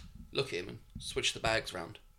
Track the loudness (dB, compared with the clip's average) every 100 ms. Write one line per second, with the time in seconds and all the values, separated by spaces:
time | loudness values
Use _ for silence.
0 | -12 -12 -2 2 2 0 -2 -8 -10 -8
1 | -4 2 2 4 4 4 2 -4 -6 -8
2 | -16